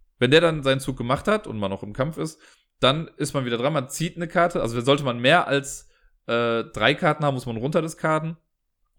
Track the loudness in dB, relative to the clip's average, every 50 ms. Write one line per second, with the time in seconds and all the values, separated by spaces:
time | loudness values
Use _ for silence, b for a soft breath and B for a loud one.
0 | -20 _ _ _ 2 6 6 6 6 4 2 0 0 0 0 0 -2 -4 -6 -4
1 | -2 -2 -2 -2 0 0 0 0 -2 -6 -6 -4 -4 -4 -4 -6 -8 -10 -6 -4
2 | -4 -4 -4 -6 -8 -8 -8 b b b b b b b _ _ 2 2 2 0
3 | -4 -8 -8 -6 -6 -4 -2 -4 -2 -2 -2 -2 0 0 0 -2 -4 -4 -6 -6
4 | -6 -6 -6 -8 -10 -4 0 2 2 2 2 -2 -2 -2 -2 0 2 2 2 2
5 | 2 -2 -4 0 4 4 4 4 4 2 0 -2 -2 -4 -10 -14 -16 _ _ _
6 | _ _ _ _ _ -2 0 0 0 0 0 -2 -2 -4 -4 0 2 2 2 4
7 | 2 0 2 2 0 0 -2 -2 -4 -6 -6 -4 -4 0 0 0 0 -2 -6 -4
8 | -2 0 0 0 -2 -4 -8 -10 _ _ _ _ _ _ _ _ _ _ _